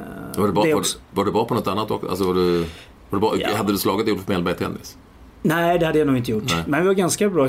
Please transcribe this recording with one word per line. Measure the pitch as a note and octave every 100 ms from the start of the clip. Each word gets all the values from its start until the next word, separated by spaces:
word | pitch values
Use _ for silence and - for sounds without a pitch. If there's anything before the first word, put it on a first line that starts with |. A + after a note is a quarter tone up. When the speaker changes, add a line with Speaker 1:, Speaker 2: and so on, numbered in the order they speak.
| - - B1 -
Speaker 1:
Var | G#2
det |
bra, | G2
Speaker 2:
det | D#3+
Speaker 1:
var | D3+
Speaker 2:
också. | F2+ - -
Speaker 1:
det, | G2
var |
det | G2
bra | F#2+
på | B2
något | A#2 G2+
annat | G2 G#2+
också? | G#2 -
Alltså, | F#2
var | F#2+
det, | F#2 F2+ F2 E2 D#2+ - - -
var | G2
det |
bra, | G#2+ G2+
Speaker 2:
Ja. | - G#2+
Speaker 1:
hade | G2+
du | G2+
slagit | A2 G2 A2
Olof | F#2+ F#2
Mellberg | F#2 F2
i | E2+
tennis? | F#2 F2 - - - - - -
Speaker 2:
Nej, | - D#3+ E3+ F3
det | D#3+
hade | D#3
jag | D3
nog | C3
inte | B2+
gjort. | A2+ B2+
Speaker 1:
Nej. | E3 E3
Speaker 2:
Men | C#3+
vi | F#3
var |
ganska | G3 E3+ - G#3
bra, | E3+